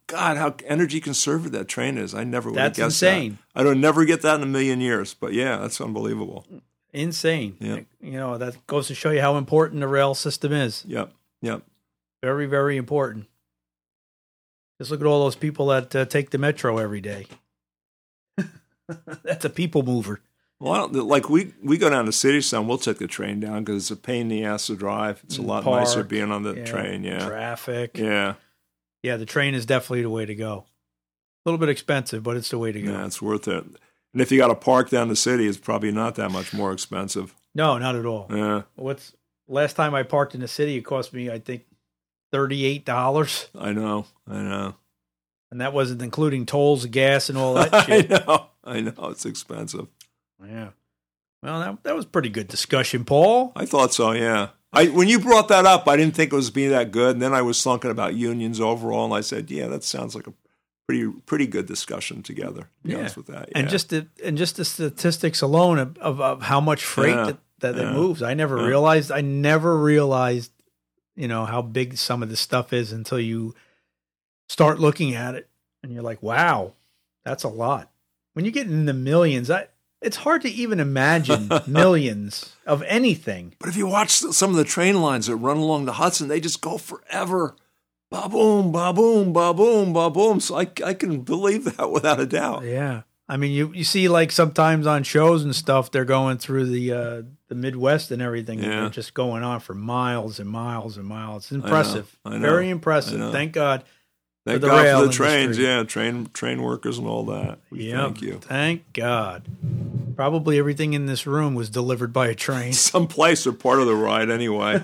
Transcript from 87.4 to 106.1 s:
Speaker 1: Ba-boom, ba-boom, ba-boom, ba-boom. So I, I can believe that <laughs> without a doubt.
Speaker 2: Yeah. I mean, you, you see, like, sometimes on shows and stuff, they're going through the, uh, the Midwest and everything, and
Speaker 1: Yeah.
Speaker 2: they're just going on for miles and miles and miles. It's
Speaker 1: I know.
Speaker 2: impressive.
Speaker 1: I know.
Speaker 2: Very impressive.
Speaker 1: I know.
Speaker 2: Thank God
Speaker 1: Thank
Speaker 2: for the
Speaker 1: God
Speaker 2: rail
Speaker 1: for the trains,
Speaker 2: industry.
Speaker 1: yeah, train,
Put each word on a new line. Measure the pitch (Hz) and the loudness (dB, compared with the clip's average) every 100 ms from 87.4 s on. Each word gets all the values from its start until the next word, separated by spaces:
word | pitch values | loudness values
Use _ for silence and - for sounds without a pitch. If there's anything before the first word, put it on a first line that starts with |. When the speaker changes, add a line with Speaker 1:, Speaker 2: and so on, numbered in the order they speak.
| 147 - _ _ _ _ - | -2 -6 _ _ _ _ -12
Speaker 1:
Ba-boom, | 185 196 226 214 208 180 | -8 -2 4 4 6 4
ba-boom, | 165 180 180 226 220 190 | 2 0 4 6 6 4
ba-boom, | 170 170 170 226 220 190 | 4 4 4 4 4 2
ba-boom. | 170 165 151 220 196 | 2 2 4 4 2
So | - 151 | 0 -2
I, | 180 - 180 | -4 -4 -6
I | |
can | 190 190 143 | -4 -4 -4
believe | 123 170 202 214 262 - | -4 0 0 0 -2 -4
that | - | -2
<laughs> | |
without | 151 156 131 | 0 2 2
a | 139 | 0
doubt. | 160 139 - 120 | -2 -2 -4 -6
Speaker 2:
Yeah. | 131 143 117 - _ - | -4 -4 -6 -12 _ -6
I | 139 | -2
mean, | 143 | 0
you, | 143 156 | 0 -2
you | 180 151 | -2 -2
see, | 196 180 | 2 4
like, | 170 160 | 4 4
sometimes | - 160 160 160 160 151 | 4 4 6 4 4 2
on | 147 | 2
shows | 131 151 165 165 | 2 4 6 6
and | 147 127 | 2 -2
stuff, | - 135 127 | 2 2 2
they're | 135 127 | 0 2
going | 135 135 127 | 2 2 -2
through | - 135 127 | -4 -2 0
the, | 123 123 | -2 -2
uh, | 120 120 117 117 143 - | -4 -6 -8 -14 -18 -12
the | 123 | -8
Midwest | 131 127 131 151 160 | -6 0 2 2 0
and | 123 | -4
everything, | 123 117 113 110 | -4 -4 -6 -6
and | 101 | -2
Speaker 1:
Yeah. | 107 | -2
Speaker 2:
they're | 107 | -2
just | 117 - - | -6 -8 -4
going | 123 113 | -4 -2
on | 123 120 | -4 -6
for | - | -8
miles | 95 110 123 123 120 110 104 | -10 -4 -2 -2 -2 -6 -10
and | 101 | -10
miles | 113 120 117 117 101 | -8 -8 -8 -10 -12
and | 98 | -12
miles. | 107 110 104 - | -10 -12 -12 -10
It's | |
Speaker 1:
I | 139 | -6
know. | |
Speaker 2:
impressive. | - 156 110 104 101 _ 107 | 2 2 2 -2 -10 _ -10
Speaker 1:
I | 110 | -2
know. | 143 | 2
Speaker 2:
Very | 175 185 | 2 0
impressive. | 175 160 151 107 107 | -2 0 0 0 -6
Speaker 1:
I | 113 | -4
know. | |
Speaker 2:
Thank | 143 156 | -4 -4
God | 156 143 131 - _ _ _ _ _ - | -2 0 0 -6 _ _ _ _ _ -4
Speaker 1:
Thank | 123 | 2
Speaker 2:
for | |
the | 143 | 6
Speaker 1:
God | 135 | 8
Speaker 2:
rail | 147 135 | 8 8
Speaker 1:
for | 139 | 6
the | |
trains, | 127 143 143 131 113 | 4 2 4 2 2
Speaker 2:
industry. | 127 | 2
Speaker 1:
yeah, | 123 | 2
train, | 110 110 113 | 0 -2 -2